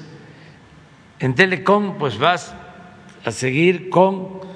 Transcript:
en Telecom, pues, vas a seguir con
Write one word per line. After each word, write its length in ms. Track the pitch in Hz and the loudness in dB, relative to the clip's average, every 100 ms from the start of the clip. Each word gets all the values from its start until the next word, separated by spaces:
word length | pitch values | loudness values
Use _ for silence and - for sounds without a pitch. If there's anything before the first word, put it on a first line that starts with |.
| - - - - - - - - - _ _ - | -18 -20 -20 -20 -20 -20 -20 -20 -20 _ _ -6
en 160 | 131 | -2
Telecom, 600 | 123 190 180 - 208 202 147 | 2 2 2 2 2 0 -4
pues, 220 | 143 110 | -6 0
vas 360 | 156 180 - - - - - - - - | 0 0 -6 -18 -20 -20 -20 -20 -20 -10
a 60 | 120 | -8
seguir 580 | 113 127 131 175 175 - | -4 -2 2 2 2 0
con 520 | 165 190 190 190 - - | 2 4 0 -8 -14 -16